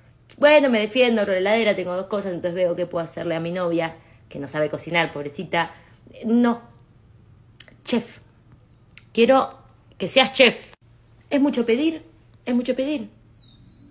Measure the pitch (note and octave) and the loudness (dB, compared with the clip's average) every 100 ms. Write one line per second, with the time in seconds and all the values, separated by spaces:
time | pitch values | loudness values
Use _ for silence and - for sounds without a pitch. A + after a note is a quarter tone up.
0 | _ _ _ - D4 D4+ C#4 A3+ G#3 C4 | _ _ _ 2 6 6 4 2 0 2
1 | B3 A3+ G3+ F#3 F#3+ A3+ G#3+ G3 F3+ F3+ | 2 2 0 0 0 2 2 0 -2 -6
2 | F#3+ G#3 G3 E3+ F3 F3 F3+ F3 E3+ F3 | -4 -6 -4 -6 -4 -2 -2 -2 -4 -6
3 | E3 - E3 E3 E3+ F#3 F3 E3 E3 - | -8 -8 -6 -4 -4 -4 -2 -2 -4 -8
4 | - - - D3 C#3 D#3 D3+ - - E3+ | -20 -20 -18 -14 -8 -4 -4 -4 -4 -2
5 | D#3+ D3 C#3+ - E3 E3+ E3 - - - | -2 -4 -12 -12 -6 -4 -4 -8 -20 -20
6 | - - A3 A#3 A#3+ A#3 - - _ _ | -20 -10 0 2 2 0 -8 -20 _ _
7 | _ - - - _ - - - - A#3 | _ -20 -20 -20 _ -20 -20 -18 -4 -4
8 | - - - _ _ - _ _ _ - | -4 -16 -20 _ _ -20 _ _ _ -20
9 | - - A#3 C4+ - - - _ _ - | -6 2 4 4 2 -8 -20 _ _ -10
10 | F3 B3+ A#3+ - A#3+ - - - _ _ | -2 2 2 4 4 4 -10 -20 _ _
11 | _ _ - C#4+ C#4+ A#3+ A#3 A#3+ D#4+ D#4+ | _ _ -4 0 2 0 0 0 0 -4
12 | - _ _ - - B3 B3 B3+ C4+ D4 | -10 _ _ -14 -4 -2 -2 -4 -4 -6
13 | G3+ - _ - - - - - - | -10 -20 _ -20 -20 -20 -20 -20 -20